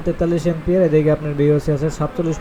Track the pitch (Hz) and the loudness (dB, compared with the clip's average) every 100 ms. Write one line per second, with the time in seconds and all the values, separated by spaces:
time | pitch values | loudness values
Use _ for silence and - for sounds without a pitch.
0 | 170 165 170 170 170 165 175 185 165 156 | -2 -2 0 0 -2 -2 0 2 4 4
1 | 151 151 151 143 147 147 156 147 156 - | 2 0 -2 0 2 2 0 -2 -2 -2
2 | 151 - 165 151 | -4 -2 -2 -2